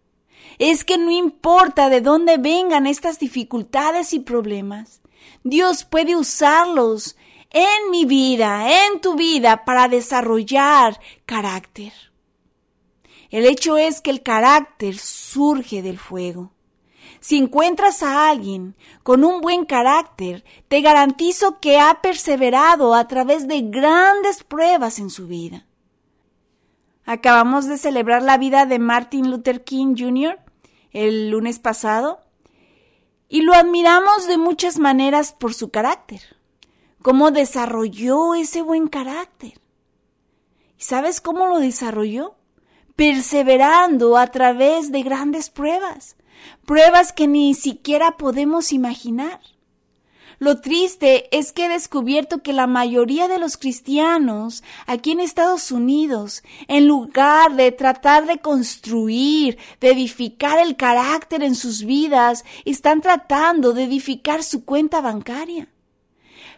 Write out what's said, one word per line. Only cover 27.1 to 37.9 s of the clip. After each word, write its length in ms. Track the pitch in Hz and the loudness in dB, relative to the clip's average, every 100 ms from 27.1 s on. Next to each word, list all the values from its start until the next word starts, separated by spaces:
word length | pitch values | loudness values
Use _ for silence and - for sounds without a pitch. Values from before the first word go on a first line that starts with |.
| 233 254 240 233 277 277 | -2 2 4 4 0 -4
de 120 | 285 | -6
celebrar 440 | 302 262 233 240 | -4 -4 0 0
la 140 | 262 262 | 2 2
vida 300 | 269 277 269 | 2 2 2
de 120 | 247 | 0
Martin 520 | 233 240 240 277 262 | 0 -2 -2 -4 -4
Luther 340 | 254 254 247 | -2 -4 -6
King 300 | - 262 269 247 | -6 -4 -2 -2
junior 400 | 247 254 311 381 _ _ _ _ _ | -2 -2 -4 -6 _ _ _ _ _
el 400 | 208 214 220 214 | -4 -2 -2 -2
lunes 280 | 214 226 233 | -4 -4 -6
pasado 600 | 240 - 220 220 277 370 _ _ _ _ _ _ _ _ _ _ _ | -6 -6 -4 -2 -4 -8 _ _ _ _ _ _ _ _ _ _ _
y 140 | 302 | 0
lo 120 | 320 | 6
admiramos 720 | 349 339 349 339 349 392 415 359 | 6 6 4 4 4 4 2 0
de 100 | 339 | 0
muchas 400 | 330 330 359 320 | 0 -2 -4 0
maneras 540 | 277 262 269 294 294 | 2 2 2 0 -2
por 220 | - 233 | -6 -8
su 160 | 233 220 | -8 -8
carácter. 500 | 214 240 381 - 196 - _ _ _ _ _ _ _ | -4 -4 -4 -10 -20 -20 _ _ _ _ _ _ _
¿Cómo 280 | 254 262 302 | 0 4 4
desarrolló 1040 | 294 277 262 233 226 220 | 2 0 -2 -6 -4 -6